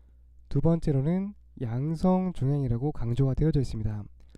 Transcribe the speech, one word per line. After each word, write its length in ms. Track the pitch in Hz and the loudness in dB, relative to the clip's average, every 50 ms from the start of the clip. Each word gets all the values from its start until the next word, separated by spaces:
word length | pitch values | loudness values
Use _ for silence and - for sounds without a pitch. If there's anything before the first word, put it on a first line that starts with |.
| - - - - - - - - - - | -20 -20 -20 -20 -20 -20 -20 -18 -8 -2
두 120 | - 143 | 0 2
번째로는 760 | - 165 170 160 - 160 139 135 135 160 180 190 196 208 202 - - - - - | 4 4 2 2 2 0 2 2 2 2 0 0 -2 -6 -10 -14 -20 -18 -12 -8
양성 680 | 131 113 117 127 143 160 165 156 185 180 185 185 185 180 | -6 -4 -4 -4 -2 -4 -2 0 2 2 4 2 0 -2
종양이라고 600 | - - 127 135 147 143 135 120 117 117 135 151 | -2 -2 -2 0 0 0 0 0 -2 -2 -2 -4
강조가 420 | - - 117 113 117 - 139 131 123 | -4 -2 -2 -2 2 2 2 2 2
되어져 260 | - 151 160 147 143 | 2 2 2 2 2
있습니다. 440 | 120 - 120 110 107 110 107 104 101 - - - - - - | 0 -2 -4 -4 -4 -4 -4 -4 -8 -12 -18 -20 -20 -20 -20